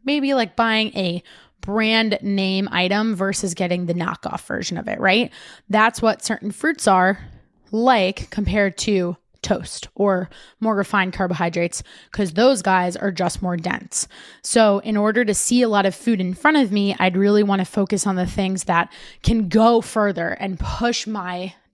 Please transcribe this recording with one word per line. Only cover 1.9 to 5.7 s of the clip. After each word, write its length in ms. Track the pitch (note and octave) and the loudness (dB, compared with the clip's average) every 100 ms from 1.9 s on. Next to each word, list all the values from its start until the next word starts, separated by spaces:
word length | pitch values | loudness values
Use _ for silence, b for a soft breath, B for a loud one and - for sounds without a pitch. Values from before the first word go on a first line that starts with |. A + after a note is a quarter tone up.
| A3+ A3 G3+ | 2 2 -2
name 480 | G3+ G3 F#3+ F#3+ G3 | 0 0 0 0 -2
item 440 | F3+ F#3 G3+ A3 | -2 0 0 0
versus 400 | G3 G3 F3+ G3 | 0 -2 -2 -4
getting 320 | E3+ F3+ F3+ F3+ | -4 -2 -2 -2
the 80 | |
knockoff 500 | F3 D#3+ E3 - - | -2 -4 -4 -8 -8
version 320 | - - - E3+ | -8 -8 -6 -8
of 120 | - | -8
it, 120 | G1+ | -2
right? 320 | F#3+ G3+ B3 B B B _ | 2 2 0 B B B _